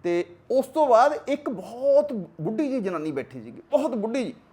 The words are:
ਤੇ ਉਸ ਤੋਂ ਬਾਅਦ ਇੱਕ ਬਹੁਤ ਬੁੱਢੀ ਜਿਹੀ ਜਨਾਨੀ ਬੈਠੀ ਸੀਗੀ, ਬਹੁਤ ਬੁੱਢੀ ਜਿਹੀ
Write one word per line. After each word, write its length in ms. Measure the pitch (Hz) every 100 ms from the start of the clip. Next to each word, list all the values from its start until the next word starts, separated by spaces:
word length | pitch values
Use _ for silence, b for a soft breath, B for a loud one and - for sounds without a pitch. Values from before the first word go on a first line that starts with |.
ਤੇ 220 | 175 175 175 - _
ਉਸ 140 | 262 262
ਤੋਂ 220 | 311 294
ਬਾਅਦ 260 | 226 277 302 -
ਇੱਕ 220 | 285 -
ਬਹੁਤ 640 | 196 196 233 277 277 294
ਬੁੱਢੀ 560 | 233 165 - 160 220 294
ਜਿਹੀ 120 | 262
ਜਨਾਨੀ 300 | 190 170 156
ਬੈਠੀ 300 | 135 123 127
ਸੀਗੀ, 200 | 113 - -
ਬਹੁਤ 240 | 285 277 233
ਬੁੱਢੀ 240 | 214 262
ਜਿਹੀ 140 | 202 - _